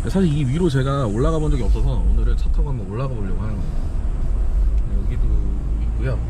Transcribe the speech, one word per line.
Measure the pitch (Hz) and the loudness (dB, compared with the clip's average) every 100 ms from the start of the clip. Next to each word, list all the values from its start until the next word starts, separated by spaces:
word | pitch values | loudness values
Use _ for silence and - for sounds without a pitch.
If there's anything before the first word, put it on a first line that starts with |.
사실 | 214 190 185 | -2 0 2
이 | 143 | 0
위로 | 131 147 180 | 0 0 0
제가 | 131 131 139 131 | 0 0 -2 -2
올라가 | 117 147 160 | 0 0 2
본 | 151 | 0
적이 | 143 | 0
없어서 | 107 113 127 123 - | 2 2 2 2 2
오늘은 | - 107 - | 2 2 2
차 | - | 2
타고 | - 147 | 2 0
한번 | 127 95 | -2 -6
올라가 | 104 135 | -6 -4
보려고 | 120 95 - | -4 -4 -2
하는 | 107 104 | -2 -4
겁니다. | - - - - - - - - - - - - - - | -2 -2 -2 -2 -2 0 0 0 2 2 2 2 2 0
여기도 | - - - - - - - - | 0 0 2 2 2 -2 -2 -2
있고요. | - - 127 123 - | -2 -2 -2 -2 -2